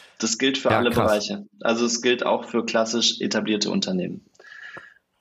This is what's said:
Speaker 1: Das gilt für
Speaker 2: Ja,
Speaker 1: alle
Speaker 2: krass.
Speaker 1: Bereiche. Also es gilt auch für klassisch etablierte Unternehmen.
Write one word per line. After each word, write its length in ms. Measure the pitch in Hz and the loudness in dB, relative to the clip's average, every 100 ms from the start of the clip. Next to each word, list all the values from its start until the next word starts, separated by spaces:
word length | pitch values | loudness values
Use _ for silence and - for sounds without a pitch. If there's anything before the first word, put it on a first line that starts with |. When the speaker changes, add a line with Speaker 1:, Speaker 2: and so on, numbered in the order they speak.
| - - | -20 -6
Speaker 1:
Das 180 | 113 - | -4 0
gilt 200 | 135 135 | 0 2
für 120 | 123 | 2
Speaker 2:
Ja, 80 | 110 | 2
Speaker 1:
alle 120 | 120 | 4
Speaker 2:
krass. 220 | 113 110 | 2 4
Speaker 1:
Bereiche. 340 | 104 - 101 - - | 2 0 -8 -10 -4
Also 260 | - 117 120 | -2 0 0
es 160 | 117 | 0
gilt 220 | 123 120 - | 2 2 2
auch 180 | 113 | 0
für 200 | - 117 | 0 -2
klassisch 560 | 113 113 113 117 - - | 0 0 0 0 0 0
etablierte 500 | 107 110 104 107 101 | -2 0 0 0 0
Unternehmen. 540 | 95 98 92 90 - - _ - - - - - _ _ _ | 0 0 -2 -2 -8 -16 _ -20 -18 -16 -16 -20 _ _ _